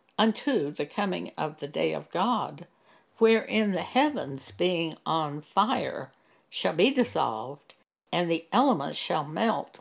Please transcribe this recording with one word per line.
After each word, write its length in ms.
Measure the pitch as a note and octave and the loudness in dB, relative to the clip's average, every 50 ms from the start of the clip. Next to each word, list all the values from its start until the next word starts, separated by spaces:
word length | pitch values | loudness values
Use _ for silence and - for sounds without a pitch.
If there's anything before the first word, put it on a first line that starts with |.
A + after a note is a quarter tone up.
| _ _ _ - | _ _ _ 2
unto 540 | A3 A3+ G#3+ - - C#4+ C4 F#3+ C#3+ D3 | 2 2 2 0 -2 0 0 0 0 -2
the 160 | - - D3 D3 | -4 -6 -8 -6
coming 440 | - A3 G#3 F#3+ F3 - - - - - | -4 -4 -2 -2 -4 -4 -6 -8 -6 -6
of 220 | D3+ D3+ D#3 - | -6 -6 -4 -8
the 80 | D3 D3+ | -10 -6
day 260 | D#3 D#3+ E3 D#3+ D#3 | -4 -2 -2 0 -2
of 160 | D3+ D3+ - | -4 -6 -6
God, 560 | - E3+ G3 A#3+ A#3+ G3+ C3 - D3 C#3 - - _ _ _ _ _ _ _ _ _ - | -2 -2 0 0 0 -2 -2 -6 -8 -12 -18 -20 _ _ _ _ _ _ _ _ _ 2
wherein 540 | A3+ A3+ A3+ A3 - - G3+ A3 G#3+ G#3 F#3 | 4 4 6 4 2 0 0 0 2 2 0
the 100 | E3 F3 | -2 -4
heavens 680 | - - B3+ D4 D4+ D4 F#3 C#3 C#3 C#3 - - - | 0 2 4 4 4 2 -2 -4 -6 -8 -8 -10 -12
being 480 | - - F3 F#3 F3+ E3 E3 D#3+ D#3 - _ | -4 -2 0 0 2 0 -2 -4 -6 -6 _
on 360 | - D#3+ D#3+ D#3 D3 C#3+ D3+ | -2 0 0 0 -2 -4 -8
fire 680 | - - - G3 G#3 A#3 B3 A3 C#3+ C3+ - - C3+ - - _ _ _ _ _ _ _ | -10 -2 0 2 2 2 0 -2 -2 -4 -4 -6 -8 -10 -14 _ _ _ _ _ _ _
shall 240 | - - - F3 D#3 | -6 -2 -2 0 2
be 160 | D#3 G3 C#4 | 4 4 4
dissolved, 840 | C#4 C4 A#3 - - - C3 A#2 A2 A2 A2+ C3 D3 - _ - - _ _ _ _ _ _ _ | 4 2 0 0 0 0 0 0 -2 -4 -6 -8 -10 -14 _ -20 -20 _ _ _ _ _ _ _
and 180 | - E3+ F3 E3 | -2 -2 0 0
the 180 | E3 E3 - - | 0 -2 -2 0
elements 460 | - A3 C#4 C#4 G#3+ D3 C#3 D3+ D3+ - | 2 4 4 4 4 2 -2 -4 -6 -6
shall 260 | - - F3 D#3+ C#3+ | -4 -2 -2 -2 -2
melt 560 | D3 D#3 F#3 A3 A3+ F3+ C#3+ - - - - | -4 -2 0 0 0 0 -2 -4 -8 -14 -20